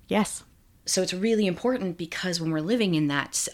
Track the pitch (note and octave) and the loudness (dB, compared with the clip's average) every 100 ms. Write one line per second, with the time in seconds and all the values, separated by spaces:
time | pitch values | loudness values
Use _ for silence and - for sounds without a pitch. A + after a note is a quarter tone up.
0 | - G3+ G#3 - - - _ - - - | -2 0 0 -4 -14 -20 _ -14 -2 0
1 | F#3 F#3 A3 A3 G3 F3 A#3+ C4 F#3 F3 | 0 0 2 2 2 0 0 0 -2 -4
2 | E3+ - F#3 E3+ D#3+ D#3 D#3+ A#3+ G3+ D#3 | -8 -6 -4 -2 -2 -2 0 2 2 2
3 | D3 C#3+ - - - | 2 2 -2 -4 -4